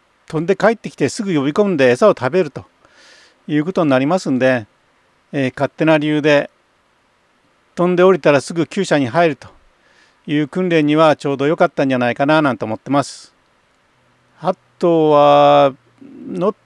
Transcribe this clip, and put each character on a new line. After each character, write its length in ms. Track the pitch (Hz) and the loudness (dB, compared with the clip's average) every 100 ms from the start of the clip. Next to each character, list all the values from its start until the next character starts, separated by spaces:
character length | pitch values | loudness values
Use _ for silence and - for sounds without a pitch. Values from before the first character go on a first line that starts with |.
| _ _ - | _ _ -10
飛 140 | 160 | -6
ん 40 | 170 | -4
で 100 | 190 | 0
帰 120 | 208 | 0
っ 40 | 226 | -2
て 120 | 165 | -8
き 60 | - | -6
て 140 | 143 | -4
す 120 | - | -4
ぐ 140 | 196 156 | -4 -2
呼 80 | |
び 80 | 135 | -2
込 200 | 151 202 | -2 0
ん 60 | 160 | 2
で 120 | 131 | 2
餌 160 | 123 214 | 2 2
を 40 | |
食 180 | - 127 | 0 -2
べ 120 | 175 | -2
る 80 | 151 | -4
と 160 | 147 - _ _ _ _ _ _ _ - | -8 -20 _ _ _ _ _ _ _ -6
い 100 | 147 | -4
う 80 | 151 | -2
こ 80 | |
と 100 | 185 | -2
に 60 | 156 | 0
な 100 | 131 | 0
り 60 | 139 | 0
ま 140 | 185 | -2
す 120 | 170 | -2
ん 80 | 127 | -2
で、 280 | 131 127 107 _ _ _ _ _ _ | 0 -2 -6 _ _ _ _ _ _
え 140 | 143 131 | -6 -6
ー、 60 | |
勝 160 | - 135 | -4 -6
手 140 | - | -2
な 140 | 156 156 | 0 2
理 100 | 151 | 0
由 140 | 151 | -2
で 280 | 151 143 - _ _ _ _ _ _ _ _ _ _ _ _ - | 2 0 0 _ _ _ _ _ _ _ _ _ _ _ _ -4
飛 140 | 175 | -2
ん 80 | 180 | 2
で 60 | |
降 100 | 185 | 4
り 80 | 180 | 4
た 100 | 156 | 2
ら 80 | 143 | 2
す 140 | - | 0
ぐ 120 | 165 151 | -6 -6
厩 200 | - 180 | -4 -2
舎 140 | 151 | -2
に 80 | 131 | -2
入 220 | 151 170 | 0 -2
る 60 | 135 | -2
と 140 | - _ _ _ _ _ _ _ - | -14 _ _ _ _ _ _ _ -6
い 120 | 147 | -4
う 80 | 151 | -4
訓 180 | 185 185 | -4 -2
練 180 | 165 147 | 0 0
に 120 | 151 | 2
は 180 | 160 139 | 2 0
ち 100 | 147 | -4
ょ 80 | |
う 40 | 135 | -4
ど 100 | 143 | -2
良 80 | 165 | 0
か 100 | 175 | -2
っ 40 | |
た 160 | - 139 | -2 -2
ん 40 | |
じ 60 | 127 | 0
ゃ 20 | |
な 120 | 120 | -2
い 40 | 117 | -2
か 100 | 143 | 0
な 160 | 156 | 0
な 120 | 147 | 0
ん 40 | 120 | -2
て 80 | 110 | -6
思 100 | 110 | -10
っ 40 | |
て 120 | - | -4
ま 120 | 139 | -4
す。 300 | 131 - - _ _ _ _ _ _ _ _ _ _ _ | -4 -8 -20 _ _ _ _ _ _ _ _ _ _ _
あ 120 | 165 - _ - | -8 -8 _ -4
と 320 | 175 165 156 | 0 2 4
は、 640 | 147 147 147 143 143 139 127 _ _ | 4 6 6 4 4 2 -2 _ _
の-、 460 | - - - 185 190 | -20 -18 -12 -6 -6
や 40 | |
っ 40 | - | -6